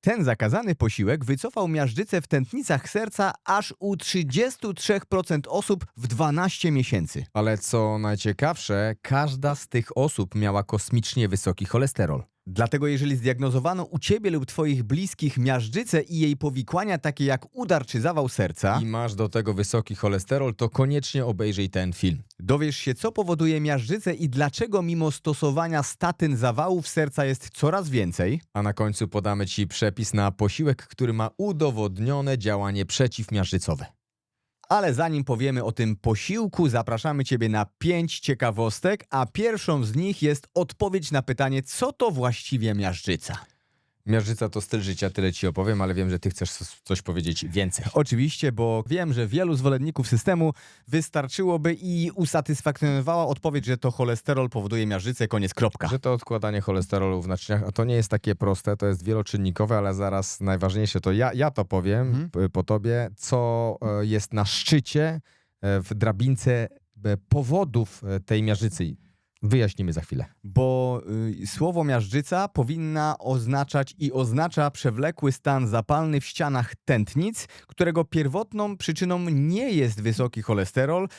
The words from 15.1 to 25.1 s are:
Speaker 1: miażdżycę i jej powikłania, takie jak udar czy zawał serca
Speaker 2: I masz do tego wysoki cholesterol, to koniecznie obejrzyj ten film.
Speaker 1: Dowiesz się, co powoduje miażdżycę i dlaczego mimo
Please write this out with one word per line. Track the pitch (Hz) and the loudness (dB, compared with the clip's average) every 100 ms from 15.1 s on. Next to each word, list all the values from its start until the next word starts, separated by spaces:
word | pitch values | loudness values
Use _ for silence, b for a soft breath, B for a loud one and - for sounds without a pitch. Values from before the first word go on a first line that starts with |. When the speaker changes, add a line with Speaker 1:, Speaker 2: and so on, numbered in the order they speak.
| - 151 127 | -2 -2 2
Speaker 1:
miażdżycę | 123 127 110 147 240 165 | 2 2 0 -4 0 0
i | - 165 | 0 0
jej | 151 143 | 0 2
powikłania, | 151 131 120 175 208 170 | -2 -2 -2 -2 0 -2
takie | 151 139 139 | -2 0 0
jak | 131 - 254 | 0 -2 -10
udar | 226 156 127 | 0 0 2
czy | 120 | -2
zawał | 135 160 131 | 0 0 -2
serca | - 90 80 98 117 | 0 -2 0 0 2
Speaker 2:
I | 110 | 0
masz | 113 117 101 | -2 -4 -2
do | 107 | 0
tego | 117 107 | 0 0
wysoki | 98 101 113 107 104 | 0 0 0 -2 -2
cholesterol, | 104 98 - 135 135 101 | 0 0 0 0 0 0
to | 117 | -2
koniecznie | - 135 147 135 139 120 | 2 2 2 -2 -2 -2
obejrzyj | 95 107 98 95 | 0 -2 0 0
ten | 92 92 | 0 -2
film. | 87 92 80 - - | 0 0 0 -6 -14
Speaker 1:
Dowiesz | 92 139 151 139 | 0 2 2 -2
się, | - 123 | -4 -2
co | 220 | -2
powoduje | 220 185 165 160 156 | -2 -2 2 2 2
miażdżycę | 151 139 113 208 190 | 2 0 0 -2 -2
i | 170 156 | -2 0
dlaczego | 127 143 - 233 202 | 2 0 0 0 0
mimo | 170 170 156 | 2 0 0